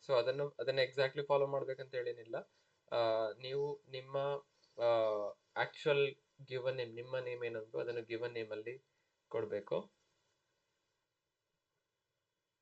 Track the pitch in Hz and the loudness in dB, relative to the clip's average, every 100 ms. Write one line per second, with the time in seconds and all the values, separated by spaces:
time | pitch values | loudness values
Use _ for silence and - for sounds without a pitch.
0 | - 131 120 135 143 - 123 135 127 127 | 2 4 4 2 -2 -2 0 2 2 4
1 | 135 143 139 143 139 135 127 131 131 131 | 2 2 2 4 4 0 -2 -6 -6 -6
2 | 123 120 113 131 147 _ _ _ - 120 | -4 -6 -6 -8 -8 _ _ _ -4 2
3 | 113 110 113 101 131 139 143 143 - 131 | 4 4 0 -4 -4 -2 -2 -4 -10 -12
4 | 127 139 139 143 - _ _ - 117 117 | -6 -2 -2 -2 -6 _ _ 0 4 6
5 | 110 107 104 - _ - 123 - 156 143 | 4 2 -2 -6 _ -2 -2 -2 2 4
6 | 139 135 _ - 139 127 127 131 120 113 | 2 -2 _ -20 -6 -4 -2 -2 -4 -8
7 | 127 131 127 123 120 113 110 135 123 120 | -6 -4 -4 -4 -4 -6 -6 -6 -4 -4
8 | 110 113 120 120 110 107 107 127 _ _ | -4 -4 -4 -4 -6 -6 -6 -10 _ _
9 | _ _ - 117 110 104 - 82 104 _ | _ _ -6 -4 -2 -4 -2 -4 -4 _
10 | _ _ _ _ _ _ _ _ _ _ | _ _ _ _ _ _ _ _ _ _
11 | _ _ _ _ _ _ _ _ _ _ | _ _ _ _ _ _ _ _ _ _
12 | _ _ _ _ _ _ | _ _ _ _ _ _